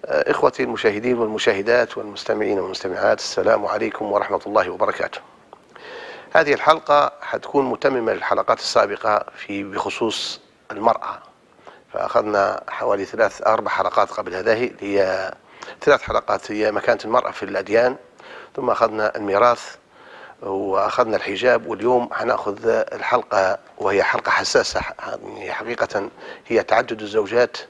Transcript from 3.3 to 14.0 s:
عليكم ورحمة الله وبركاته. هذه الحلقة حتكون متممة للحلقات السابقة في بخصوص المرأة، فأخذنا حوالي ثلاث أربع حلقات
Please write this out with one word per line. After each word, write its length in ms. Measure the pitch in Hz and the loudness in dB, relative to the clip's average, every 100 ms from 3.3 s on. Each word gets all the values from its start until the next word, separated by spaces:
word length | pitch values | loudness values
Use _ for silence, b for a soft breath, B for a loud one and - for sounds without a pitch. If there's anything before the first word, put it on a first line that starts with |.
| - 95 110 104 | 0 2 2 2
عليكم 460 | 107 110 - 107 | -2 -4 -4 -2
ورحمة 280 | 101 98 95 - | -2 0 -4 2
الله 220 | 104 90 | 2 2
وبركاته. 500 | 90 101 - - - - - _ - _ B B B B B B | 0 -2 -2 -6 -8 -16 -20 _ -20 _ B B B B B B
هذه 200 | 160 151 | 2 4
الحلقة 580 | 131 - 160 - 147 139 - | 2 4 2 4 4 4 -2
حتكون 440 | - 110 - 139 131 | -6 -6 0 0 0
متممة 480 | 110 139 127 113 | 2 0 2 0
للحلقات 460 | 95 - 101 - 117 | -2 0 0 2 0
السابقة 680 | - 120 101 101 113 104 - - | 2 2 2 0 2 0 0 -14
في 280 | - 101 | -8 -8
بخصوص 800 | 101 101 101 - 117 - - - _ _ _ | -6 -4 -4 0 -2 -2 -6 -10 _ _ _
المرأة، 480 | 101 113 - - - - _ _ _ B B _ | 0 2 2 -4 -10 -16 _ _ _ B B _
فأخذنا 680 | - - 117 107 104 98 - - | -6 0 0 2 2 2 0 -8
حوالي 380 | - 117 101 95 | -6 -2 -2 -2
ثلاث 360 | 107 107 - - | 0 0 2 0
أربع 240 | 110 101 | 0 0
حلقات 400 | - 90 113 | -2 0 2